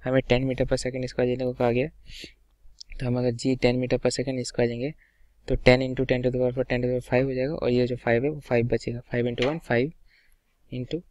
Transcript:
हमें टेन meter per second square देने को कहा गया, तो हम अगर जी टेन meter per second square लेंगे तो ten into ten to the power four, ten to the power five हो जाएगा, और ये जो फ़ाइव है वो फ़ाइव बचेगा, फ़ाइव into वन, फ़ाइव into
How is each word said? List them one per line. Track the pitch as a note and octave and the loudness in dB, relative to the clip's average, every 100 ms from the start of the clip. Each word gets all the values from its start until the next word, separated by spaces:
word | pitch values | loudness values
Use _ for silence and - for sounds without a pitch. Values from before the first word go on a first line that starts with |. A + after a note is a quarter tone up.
हमें | - C3 - | 2 0 2
टेन | B2 C3+ | 0 0
meter | B2 B2+ | -2 0
per | C3 | 0
second | B2+ C3 B2+ | -2 -6 -8
square | - B2 | -2 -2
देने | B2 | 0
को | B2+ | -2
कहा | B2+ B2 | 0 0
गया, | A#2 D3 - - - - _ _ _ - - - - | 2 -2 -6 -20 -18 -18 _ _ _ -20 -20 -16 -8
तो | B2 | -2
हम | B2 | 0
अगर | B2 | 0
जी | A#2 C3 C3 | 0 0 2
टेन | B2+ B2 | 2 2
meter | B2+ B2+ | 0 0
per | B2+ | 0
second | - B2+ C3 B2 | -2 -4 -4 -6
square | - A#2+ | -2 -2
लेंगे | A#2 C3 - _ _ - _ - | 0 -6 -8 _ _ -20 _ -4
तो | C3 | 2
ten | - B2+ | 6 6
into | C3 C3 C3 | 4 -2 0
ten | B2+ | 0
to | B2+ | 0
the | B2+ | 0
power | B2+ | 0
four, | B2 B2+ | 0 -2
ten | B2 | 0
to | B2 | 0
the | |
power | B2 - | -2 0
five | B2 | 2
हो | C3+ | 2
जाएगा, | B2+ C3 | 0 -2
और | E3 - | -2 0
ये | B2 B2 | 2 2
जो | A#2+ | 0
फ़ाइव | - A#2 | 2 2
है | C#3 | 2
वो | D3+ | -4
फ़ाइव | - A#2+ A#2+ | 0 2 2
बचेगा, | A#2 - A#2+ | 0 -2 -8
फ़ाइव | - B2 A#2+ | -4 -2 -2
into | A#2+ B2 | 0 -2
वन, | D#3+ | -2
फ़ाइव | - A#2+ C3+ - - _ _ _ _ _ _ | 0 0 0 -4 -20 _ _ _ _ _ _
into | B2+ B2+ D#3+ F3+ | -10 -6 -8 -10